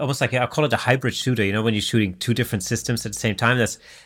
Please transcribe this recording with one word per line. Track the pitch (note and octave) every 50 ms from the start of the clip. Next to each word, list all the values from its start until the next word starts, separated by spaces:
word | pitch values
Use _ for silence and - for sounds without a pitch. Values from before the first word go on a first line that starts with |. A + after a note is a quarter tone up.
almost | D3 C3+ C3 -
like, | C#3 A2+ B2+
I | B2+ B2
call | A#2+ - - D3+
it | C3+ A#2+
a |
hybrid | - - B2 B2+ B2+ - B2 -
shooter, | - - B2+ B2 A2 G#2
you | G2 G2+
know, | G#2+ A2
when | A#2 A2
you're | G#2
shooting | G2 - - A2+ G#2+ F#2+ F2+
two | - - - A#2
different | A#2+ B2 - - G2+ -
systems | - A#2+ G#2+ - - B2 A2+ -
at | A2 G2+
the | -
same | - A2 G2+
time, | F#2+ A#2 A#2 B2+ B2+
that's, | A2+ - - - - - - - -